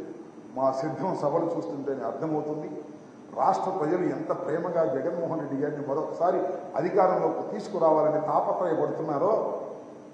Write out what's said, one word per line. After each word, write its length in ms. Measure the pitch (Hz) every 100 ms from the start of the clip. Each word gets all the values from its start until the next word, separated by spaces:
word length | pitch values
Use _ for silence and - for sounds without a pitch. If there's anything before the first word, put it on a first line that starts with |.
| - - - - - 127
మా 160 | 135
సిద్ధం 460 | 131 151 - 190 -
సభలు 280 | 147 160 165 165
చూస్తుంటేనే 480 | - 143 135 131
అర్థమవుతుంది 760 | 117 - 160 151 147 151 151 - - - - - - -
రాష్ట్ర 320 | 151 190 190
ప్రజలు 320 | - 151 180
ఎంత 260 | 156 135 -
ప్రేమగా 560 | 165 - 165 170 170
జగన్మోహన్ 560 | 156 139 160 175 160 160
రెడ్డి 160 | 143 135
గారిని 300 | 143 147 147
మరొకసారి 520 | 151 147 - 170 180 - - - -
అధికారంలోకి 760 | 175 202 185 170 160 160 -
తీసుకురావాలని 680 | 214 - 180 160 156 151 151
తాపత్రయపడుతున్నారో 1400 | 151 156 - 196 180 156 147 - 156 143 180 220 - - - - - - -